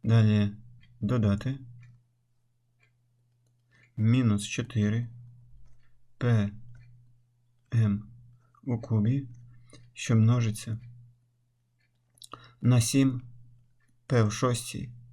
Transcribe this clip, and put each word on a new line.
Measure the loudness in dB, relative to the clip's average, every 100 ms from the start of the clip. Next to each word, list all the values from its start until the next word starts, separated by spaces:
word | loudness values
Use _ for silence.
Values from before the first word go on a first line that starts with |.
Далі | 4 4 6 4 0 -4 -18 -20 -20 -8
додати | -2 0 2 0 -2 -8 -12 -20 -20 -20 _ _ _ _ _ _ _ _ _ _ _ _ _ _ _ _ _ _ _ 0
мінус | 2 4 2 0 -2
чотири | -8 -6 -2 -2 -2 -6 -12 -20 -20 -20 -20 -20 -20 -20 -20 -20 -4
П | 0 2 0 -6 -18 -20 -20 -20 -20 _ _ _ _ _ _
М | 0 0 -2 -6 -20 -20 _ _ _
у | -6 -6
кубі, | -2 0 2 0 -4 -16 -20 -20 -20 -20 -20
що | -14 0 4
множиться | 4 4 0 -6 -8 -10 -10 -20 -20 _ _ _ _ _ _ _ _ _ _ _ -20 -20 -20 _
на | 2 2
сім | 2 2 2 0 -12 -20 -20 -20 _ _ _ _ _
П | 2
в | 2
шостій | 2 -2 -2 -6 -12 -12 -14 -20